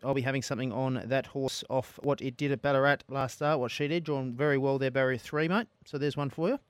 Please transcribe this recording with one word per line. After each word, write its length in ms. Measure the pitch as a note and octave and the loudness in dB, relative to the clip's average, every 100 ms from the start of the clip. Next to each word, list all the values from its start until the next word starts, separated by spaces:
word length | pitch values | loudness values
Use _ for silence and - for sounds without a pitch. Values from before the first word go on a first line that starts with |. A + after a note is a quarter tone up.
I'll 120 | B2+ | -2
be 60 | C#3 | 0
having 200 | C3 C3+ | 2 -2
something 300 | - A#2+ B2+ | -2 -2 -2
on 300 | A2 C3 B2+ A2+ | -2 0 -2 0
that 200 | C3 - | -2 -2
horse 360 | C#3 C3 - - | -2 -2 -4 -2
off 280 | C3 - - | -2 -2 -6
what 180 | C#3+ C#3 | -2 -2
it 140 | C3+ B2 | -2 -2
did 140 | C#3+ | -2
at 80 | C3+ | 0
Ballarat 360 | C#3+ C3+ C#3 C#3+ - | 2 4 4 2 0
last 280 | C3+ C3 - | -4 -4 -2
start, 240 | D3 D3+ | 0 2
what 100 | B2 | 0
she 180 | - D3 | -2 -2
did. 160 | E3+ | -2
Drawn 280 | D#3 C#3 C3 | -2 -2 -2
very 240 | A#2+ D3+ C#3 | 0 2 4
well 200 | C3+ C3+ | 4 2
there, 120 | C3+ | 2
barrier 260 | C3 C3 B2 | 2 2 0
three, 300 | - D3+ D#3+ | -2 -2 2
mate. 200 | G3+ A#3 _ - | 0 -2 _ -10
So 100 | C#3+ | -2
there's 200 | C#3+ C#3+ | -2 0
one 100 | C#3+ | -4
for 200 | - F3 | 0 0
you. 100 | C#4 _ | 0 _